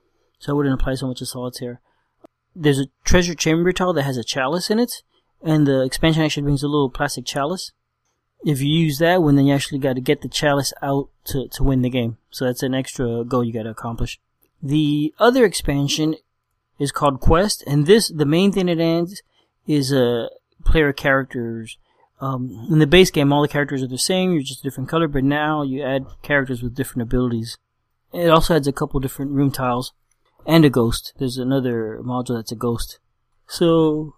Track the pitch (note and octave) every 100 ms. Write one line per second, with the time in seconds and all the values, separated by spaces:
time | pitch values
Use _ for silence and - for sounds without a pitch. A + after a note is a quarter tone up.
0 | _ _ _ _ - C#3+ C#3+ C3 C#3 C3
1 | C3 B2 B2+ B2+ B2+ - B2 A#2+ _ _
2 | _ _ - _ _ F#3 D3+ C3+ C3+ _
3 | - F3+ F3 D3+ D#3+ D#3+ F3 F3+ F3+ D#3+
4 | C#3 B2+ - C#3+ C3 F3 - G#3+ B3 -
5 | - _ _ _ D#3+ D#3 C#3 C3+ C3 -
6 | E3 D#3+ D#3 D3 C#3+ C#3+ D3 D3 C3+ -
7 | C#3+ - B2 D3 C#3+ F#3 - - _ _
8 | _ _ _ _ - C#3 C#3+ D#3+ D#3+ C#3
9 | E3 F#3 D#3 C#3 C#3 C#3 - C#3+ C3+ B2+
10 | B2+ D3 - - D3+ C#3+ C3+ - C#3+ C#3
11 | C#3 _ - C3+ A#2+ - C3 C3 B2 B2
12 | A#2 A2 _ - B2+ B2 C3+ C3 B2+ -
13 | A#2+ A#2 A#2+ B2+ A#2+ A#2 A2 A2 A2+ A#2
14 | A#2+ - _ _ _ _ C#3 D3+ D3+ D3
15 | D3+ - A#3 C4 G#3+ - - - C#3+ -
16 | D#3 D#3 _ _ _ _ _ - C#3+ -
17 | D3 C3 - D#3+ G#3 - - C#3+ D3 A3
18 | - D#3+ C#3+ E3 G3 G3 F3+ E3 E3 E3
19 | E3+ G3+ - _ _ _ - D3+ C3 C#3
20 | A#2+ A#2+ - - _ _ - D#3+ C#3+ C3+
21 | D3 C3+ C3 B2+ A#2 A2+ A2+ - _ _
22 | _ - C3+ C3 B2 G2+ A#2 D#3 D3 F3+
23 | F#3 D#3+ C#3 C#3+ D3 D3 C#3+ C#3 C3 B2+
24 | - F#3 F#3 E3+ C3+ C3 C#3 C3 C3 E3
25 | D#3+ C#3+ C3+ D3 D3+ D3+ C#3+ C3 C3+ C#3
26 | C3+ - - C#3+ C3 A#2+ B2 B2 C3 C3
27 | A#2 B2+ B2 A#2 A2+ - _ _ _ _
28 | _ F3+ E3+ D#3+ - E3 C#3 - D3+ C#3
29 | C3 - C#3 C#3 C#3 C3+ B2+ A#2+ B2+ -
30 | _ _ _ _ - E3 D3 B2 A#2 A#2+
31 | - - C3 B2+ B2+ C3+ B2+ A#2 A2 A2+
32 | A#2+ B2+ B2 A#2 A2+ A2+ A#2+ A#2 - -
33 | _ _ _ _ - - E3+ E3 D#3 D3+
34 | D#3